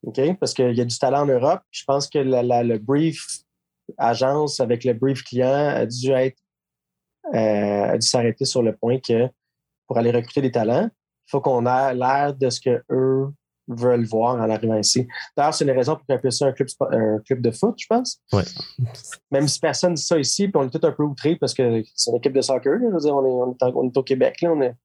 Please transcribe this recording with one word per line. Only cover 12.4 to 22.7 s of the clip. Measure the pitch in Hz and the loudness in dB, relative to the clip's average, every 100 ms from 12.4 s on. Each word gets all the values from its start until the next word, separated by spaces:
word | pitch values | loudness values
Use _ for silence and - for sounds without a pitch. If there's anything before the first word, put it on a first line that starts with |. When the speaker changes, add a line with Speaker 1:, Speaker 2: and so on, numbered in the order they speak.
| 131 | -2
Speaker 1:
ce | 120 | 0
que | - 120 - | -2 -2 0
eux | 127 131 135 139 143 _ _ - | 0 2 0 -2 -8 _ _ -12
veulent | 117 123 120 113 | -2 2 2 2
voir | 110 117 | 0 0
en | 123 113 | 0 0
arrivant | 107 113 110 | 0 0 0
ici. | 104 - 123 - - - | 0 0 -2 -8 -10 0
D'ailleurs, | 147 | 0
c'est | 151 | 2
une | 147 | 0
raison | 131 123 | 2 0
pour | 156 - | -2 -2
qu'on | |
appelle | 127 131 | -2 -2
ça | 120 139 | 0 -2
un | |
club | 131 123 | 0 -6
spo-, | - 127 | -2 -2
un | 123 110 107 | 0 0 -2
club | - 131 | -2 -2
de | 120 | -2
foot, | 113 208 - | 0 -2 -2
je | - | -2
pense. | 226 254 - _ | -2 -2 -10 _
Speaker 2:
Ouais. | 101 92 - - - 117 - - - _ | -2 -2 -8 -16 -6 -6 -6 -18 -20 _
Speaker 1:
Même | 139 143 | 0 0
si | - | 0
personne | 160 143 180 | -2 0 0
dit | 165 | 0
ça | - 165 | 0 0
ici, | 135 - 196 | 0 0 0
puis | 165 | 0
on | 135 | 0
est | |
tout | 151 | 0
un | 160 | 0
peu | - | 0
outrés | 151 135 151 170 | -2 0 -2 0
parce | 135 | -2
que | - 123 113 110 | 0 2 2 -2
c'est | - - | -4 0
une | 120 | 2
équipe | 135 | 2
de | 131 | 0
soccer, | 127 131 139 | 0 0 0